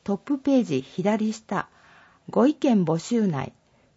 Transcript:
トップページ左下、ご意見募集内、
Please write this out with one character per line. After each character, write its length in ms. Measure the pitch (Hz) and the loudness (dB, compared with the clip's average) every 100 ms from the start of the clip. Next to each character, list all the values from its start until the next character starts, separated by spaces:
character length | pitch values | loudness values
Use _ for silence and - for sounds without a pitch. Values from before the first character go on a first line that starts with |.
ト 120 | - 202 | -6 -6
ッ 20 | |
プ 200 | - 277 | -4 -4
ペ 240 | - 269 | 2 2
ー 20 | |
ジ 180 | 196 139 | 2 -2
左 520 | 135 - 185 214 214 | -4 -4 -2 0 -2
下、 340 | 214 - 190 - _ _ - - _ - | -6 -8 -8 -8 _ _ -20 -20 _ -4
ご 180 | - 240 | 2 2
意 60 | |
見 320 | 302 294 220 170 | 2 2 2 2
募 120 | 165 | -2
集 300 | - 240 208 | -2 -2 0
内、 260 | 143 - - _ _ _ | -2 -6 -14 _ _ _